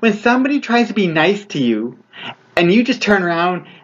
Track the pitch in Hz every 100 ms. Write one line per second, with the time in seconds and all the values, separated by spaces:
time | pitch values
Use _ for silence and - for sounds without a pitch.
0 | 226 208 240 247 269 285 - 240 233 -
1 | 185 156 160 208 - 151 123 107 117 127
2 | _ - - - _ - 175 208 247 -
3 | - 202 175 170 175 180 - -